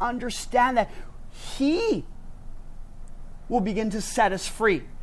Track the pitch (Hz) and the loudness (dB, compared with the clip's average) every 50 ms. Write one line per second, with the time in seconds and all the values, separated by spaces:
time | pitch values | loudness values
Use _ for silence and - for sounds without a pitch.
0 | 202 240 247 240 - 240 - - - - - 247 240 262 254 233 202 - - - | -2 -2 -2 -2 -4 -4 -6 -6 -4 2 4 4 4 6 6 4 2 2 0 -8
1 | - - - - - - - - - - - - 269 285 320 415 466 440 415 160 | -10 -10 -10 -12 -12 -12 -12 -10 -10 -6 -2 2 4 4 4 4 4 2 2 2
2 | - - - - - - - - - - - - - - - - - - - - | -2 -6 -10 -12 -10 -12 -12 -10 -10 -10 -10 -8 -8 -10 -10 -10 -10 -10 -10 -10
3 | - - - - - - - - - - 226 247 185 220 196 208 220 214 196 214 | -10 -10 -10 -10 -10 -10 -10 -10 -4 0 2 2 2 2 2 0 0 0 0 -2
4 | - - - 240 220 196 190 185 - - - - 220 214 185 - - - - - | -4 0 4 4 4 4 4 2 -2 -4 0 4 4 6 6 4 0 -4 -8 -10